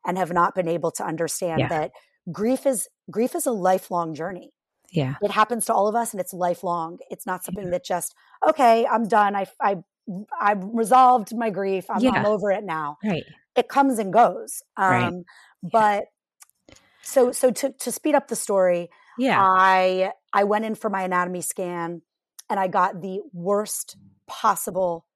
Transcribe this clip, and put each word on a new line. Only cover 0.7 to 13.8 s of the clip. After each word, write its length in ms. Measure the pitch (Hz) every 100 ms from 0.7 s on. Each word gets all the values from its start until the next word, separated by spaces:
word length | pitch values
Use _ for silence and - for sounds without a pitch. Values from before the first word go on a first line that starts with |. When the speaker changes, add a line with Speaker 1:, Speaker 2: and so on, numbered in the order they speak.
| 170 165
Speaker 1:
to 120 | - -
understand 540 | 160 165 - 180 160
Speaker 2:
Yeah. 60 | 127
Speaker 1:
that 220 | 165 156 - _ _ -
grief 340 | 165 214 254 277
is, 220 | 240 - _ -
grief 240 | 185 247 349
is 100 | 294
a 60 |
lifelong 640 | 220 180 185 - 175 165 147
journey. 360 | 170 180 - _ _ _ _
Speaker 2:
Yeah. 240 | 170 131 143
Speaker 1:
It 80 | 202
happens 360 | 202 214 240 -
to 80 | 220
all 120 | 208
of 60 | 220
us, 180 | 233
and 60 | 202
it's 140 | 180
lifelong. 640 | 175 180 170 185 175 165 180 -
It's 160 | - -
not 160 | 185
something 220 | - 196 185
Speaker 2:
Yeah. 40 |
Speaker 1:
that 140 | 175 -
just, 300 | 180 - _ _ - -
"Okay, 400 | - 247 226 240
I'm 200 | 226 220
done. 280 | 220 208 202
I, 100 | 190 _
I, 160 | 202 196 - _ - 180 214 349
I've 240 | 208 208
resolved 720 | 185 233 214 254 254 247 196 226
my 140 | 226
grief. 340 | 180 196 190 -
I'm, 60 | 208
I'm 60 |
Speaker 2:
Yeah. 220 | 247 135 208
Speaker 1:
over 240 | 214 208
it 120 | 196
now." 340 | 208 156 147 151
Speaker 2:
Right. 200 | 214 165 - - _ -
Speaker 1:
It 140 | -
comes 300 | 262